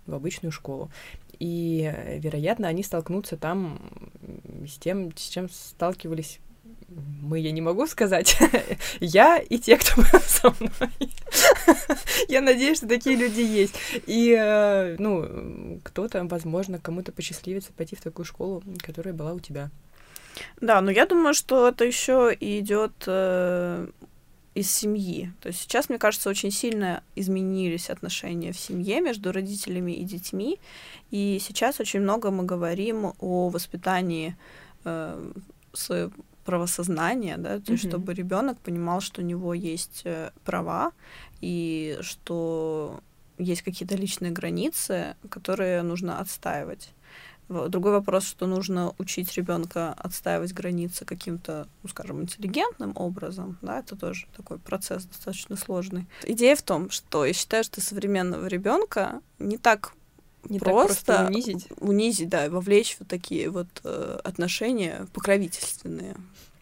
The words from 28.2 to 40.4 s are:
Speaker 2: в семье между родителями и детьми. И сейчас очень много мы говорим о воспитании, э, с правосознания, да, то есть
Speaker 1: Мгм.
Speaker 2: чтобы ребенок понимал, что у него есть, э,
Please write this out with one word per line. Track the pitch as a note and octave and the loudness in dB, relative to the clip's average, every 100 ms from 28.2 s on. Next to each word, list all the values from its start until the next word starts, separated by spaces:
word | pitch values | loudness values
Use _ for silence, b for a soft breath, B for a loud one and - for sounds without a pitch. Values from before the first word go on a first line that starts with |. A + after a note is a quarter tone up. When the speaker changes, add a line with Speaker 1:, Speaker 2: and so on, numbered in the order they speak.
| - E3+ E3+ | -6 -6 -6
Speaker 2:
в | F3 | -8
семье | - F#3 G3 B3+ | -8 -4 -2 0
между | F4 A3 G3 | 0 -2 -4
родителями | F#3+ F#3+ G3+ - F3+ F3+ | -4 -4 -6 -6 -4 -4
и | E3+ | -4
детьми. | F3+ F3+ - F#3+ A3+ F#4+ B B B B - | -6 -8 -8 -6 -4 -6 B B B B -8
И | G3+ G3+ G3 | -4 -2 -2
сейчас | - G3 A#3 C#4+ | -4 0 0 0
очень | G#3+ G3 | -2 0
много | G3 A3 G#3+ | 2 0 0
мы | F#3+ | -2
говорим | F3+ F3+ E3+ F3+ G#3+ A3 G3+ - | -2 -2 -2 -2 -2 -2 -4 -6
о | F#3 F3+ F3+ | -2 0 0
воспитании, | F3 - F#3 F#3 F#3 F#3 E3 D#3+ F3 B B B - | -2 -6 -6 -2 0 0 -2 -4 -10 B B B -14
э, | E3+ E3 D#3+ - - - F#3 - _ | -8 -6 -8 -10 -12 -14 -18 -20 _
с | - - F3+ F3 - - _ | -10 -6 -4 -4 -8 -20 _
правосознания, | - F3+ F3 - F3 D#3+ E3+ B3+ G3 - | -4 -2 -2 -2 -2 0 0 -2 -4 -6
да, | - G#3 | -6 -6
то | G3+ | -2
есть | A#3 | -2
Speaker 1:
Мгм. | G3 | 0
Speaker 2:
чтобы | F3 F#3 | -4 -4
ребенок | F3+ F#3 F#3+ C4+ A#3+ | -6 -4 -2 -2 -4
понимал, | - E3+ E3+ F3+ | -6 -4 -2 -4
что | F3 - | -4 -6
у | |
него | F3 F3 F3+ | -6 -4 -4
есть, | F3 F3 E3 - - F3 | -4 -6 -6 -8 -10 -10
э, | D#3+ D#3+ - | -8 -10 -10